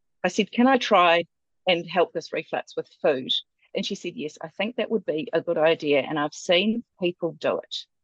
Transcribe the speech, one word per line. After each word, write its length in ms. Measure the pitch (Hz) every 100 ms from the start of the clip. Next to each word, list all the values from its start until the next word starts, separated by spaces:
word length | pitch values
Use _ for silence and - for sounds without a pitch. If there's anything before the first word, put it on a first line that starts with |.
| _ _
I 40 | 180
said, 220 | 202 202
"Can 160 | - 254
I 100 | 254
try 460 | - 196 175 170 170 _ _ _ 185
and 180 | 175 170
help 240 | 175 165
this 200 | 170 -
reflux 420 | 151 - - - -
with 120 | - _
food?" 320 | 170 131 - 165 - _ _
And 120 | - -
she 80 |
said, 220 | 202 175 175
"Yes, 200 | 147 -
I 60 | 165
think 280 | - 214 240
that 140 | -
would 140 | 220 175
be 220 | 151 143
a 80 | 165
good 160 | 165 165
idea, 420 | 156 160 151 139
and 160 | 127 156
I've 160 | 147
seen 500 | - - 180 208 240 - -
people 320 | 180 - 165
do 260 | 156 131 90
it." 180 | - - - _